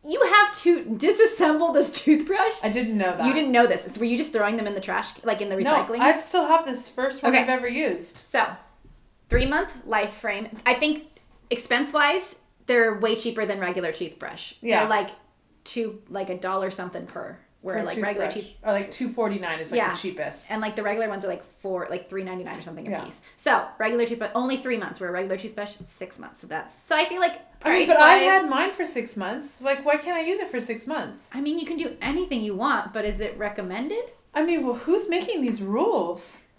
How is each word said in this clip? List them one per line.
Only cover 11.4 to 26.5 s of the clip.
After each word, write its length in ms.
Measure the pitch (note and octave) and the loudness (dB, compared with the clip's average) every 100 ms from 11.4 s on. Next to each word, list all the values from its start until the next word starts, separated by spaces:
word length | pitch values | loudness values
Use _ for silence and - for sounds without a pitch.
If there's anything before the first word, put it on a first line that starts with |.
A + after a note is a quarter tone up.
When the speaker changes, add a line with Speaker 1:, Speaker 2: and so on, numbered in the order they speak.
| _ | _
Speaker 1:
expense-wise, 840 | A#3+ - B3 C#4+ D4 D4 F#4 - - _ _ - | -6 0 0 2 2 2 2 -4 -18 _ _ 0
they're 320 | B3 A3+ G#3 | 4 4 2
way 160 | A3 A3+ | 0 0
cheaper 300 | A#3 A3+ G#3 | -2 -4 -4
than 140 | G3 | -2
regular 320 | F3+ F3+ E3+ | -4 -2 -4
toothbrush. 600 | D#3+ E3+ - - - - - | -6 -10 -10 -14 -14 -16 -10
Speaker 2:
Yeah. 180 | A#3 G3+ | 0 2
Speaker 1:
They're, 80 | A3 | 4
like, 200 | G#3 - - _ _ _ _ - | 0 0 -10 _ _ _ _ -10
two, 360 | A#3+ A3 G3 - | -6 -6 -8 -12
like, 200 | F#3+ F#3+ | -8 -6
a 80 | F#3 | -6
dollar 340 | F#3 F#3+ F#3+ | -4 -2 -4
something 340 | F#3+ F3+ F3 F3 | -6 -10 -10 -12
per. 320 | - - - _ _ | -12 -12 -16 _ _
Where, 160 | F#3 G#3+ | -6 -4
Speaker 2:
Per 60 | - | -4
Speaker 1:
like, 160 | A3 | -2
regular 260 | G3+ G3+ E3 | -4 -2 -4
Speaker 2:
toothbrush. 220 | G#3+ F#3+ | -4 -12
Speaker 1:
tooth- 160 | - G#3+ | -8 -2
Speaker 2:
Or, 60 | |
like, 180 | G3+ G3+ | -2 -2
two 160 | - B3 | -6 -6
forty-nine 500 | A#3+ G#3+ G3+ F3+ D#3+ | -2 -2 -2 -4 -6
is, 100 | D#3+ | -4
like, 60 | A#3+ | -2
Speaker 1:
Yeah. 140 | F#3+ | -2
Speaker 2:
the 60 | F3 | -2
cheapest. 540 | F#3+ F3 C#3+ - - | -6 -6 -8 -8 -8
Speaker 1:
And, 80 | A3 | -6
like, 140 | G#3+ G#3+ | -4 -4
the 80 | |
regular 240 | G#3 G#3+ A3 | -4 -2 -2
ones 160 | G3 | -4
are, 60 | F#3+ | -6
like, 160 | D3+ - _ | -8 -12 _
four, 260 | G3 F#3 - | -6 -6 -6
like, 200 | F3+ - | -8 -8
three 140 | F#3+ F#3+ | -10 -8
ninety-nine 320 | F#3 E3+ E3+ | -10 -10 -12
or 40 | |
something 240 | E3 D#3+ A3+ | -14 -12 -8
a 40 | |
Speaker 2:
Yeah. 140 | E3+ - | -8 -8
Speaker 1:
piece. 160 | - - _ | -16 -20 _
So, 280 | - A#3+ - - | 2 2 0 -4
regular 280 | A3 A#3+ A#3 | -2 0 0
toothbrush, 260 | A#3 G#3+ A#3+ | -2 -4 -2
only 220 | B3+ C4 | -2 -4
three 180 | C4 A3+ | -2 -4
months. 240 | F3+ F3 | -4 -8
Where 100 | F3+ | -6
a 40 | |
regular 240 | F3+ F#3+ F#3+ | -4 -4 -4
toothbrush, 380 | A3 - G3+ - F3+ | -6 -8 -10 -12 -18
six 320 | - F#3 - | -14 -16 -14
months. 220 | - - | -20 -20
So 60 | |
that's, 300 | - | -10